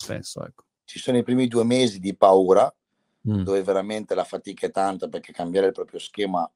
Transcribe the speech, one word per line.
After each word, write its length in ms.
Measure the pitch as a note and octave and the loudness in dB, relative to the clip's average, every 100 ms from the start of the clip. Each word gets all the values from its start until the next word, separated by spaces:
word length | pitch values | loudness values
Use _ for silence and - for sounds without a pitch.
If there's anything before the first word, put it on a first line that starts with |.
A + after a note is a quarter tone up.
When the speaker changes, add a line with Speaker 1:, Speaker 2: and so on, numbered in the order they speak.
| - | -10
Speaker 1:
penso, 400 | - - - G1+ | -12 -12 -14 -14
ecco. 180 | - _ _ - | -18 _ _ -20
Speaker 2:
Ci 140 | - | -10
sono 180 | - B2 | -2 0
i 60 | |
primi 240 | A#2+ B2+ B2+ | 2 0 0
due 160 | A#2 | 0
mesi 360 | A#2 B2+ B2 G2 | 2 2 0 -2
di 160 | F#2+ F#2+ | -8 4
paura, 580 | G2 F#2+ F#2 F#2+ C#3 - _ _ _ _ A2 | 6 8 6 6 4 -2 _ _ _ _ -2
Speaker 1:
Mm. 140 | G2+ | -2
Speaker 2:
dove 180 | F#2+ G2 | 0 0
veramente 540 | F#2 F#2+ G2+ G#2+ G2+ F#2 | 0 -2 -2 -6 -4 -4
la 80 | |
fatica 420 | F2 F#2 G2+ F#2+ F2+ | -4 -8 -12 -8 -6
è 60 | |
tanta, 360 | G2 G2 F#2 E2 | -2 -2 -4 -8
perché 240 | D#2+ - | -10 -12
cambiare 360 | E2 E2+ F#2 F#2+ | -10 -4 0 0
il 60 | |
proprio 260 | - F2 F2 | 0 -8 -12
schema 500 | - - G2 F2+ D#2+ | -12 -8 -4 -4 -4